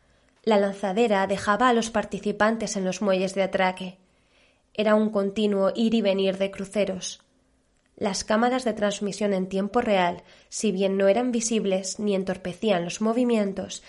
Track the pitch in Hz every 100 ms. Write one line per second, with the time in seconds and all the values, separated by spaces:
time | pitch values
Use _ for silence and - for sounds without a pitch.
0 | _ _ _ _ - 208 196 196 202 185
1 | 233 196 196 190 - 208 254 233 226 214
2 | 208 196 208 208 208 226 208 202 185 185
3 | 208 185 190 196 190 - 185 185 185 -
4 | _ _ _ _ _ _ _ - 214 214
5 | 214 214 196 196 208 196 190 - 226 226
6 | 202 190 190 190 196 196 196 214 196 185
7 | - - _ _ _ _ _ _ _ -
8 | 208 185 - 220 247 254 247 214 208 202
9 | 202 185 208 190 185 190 202 240 240 196
10 | 175 175 - - _ - 220 185 196 196
11 | 196 208 247 233 226 220 196 185 190 -
12 | 208 190 190 185 185 175 220 185 175 -
13 | 214 226 247 226 196 185 190 -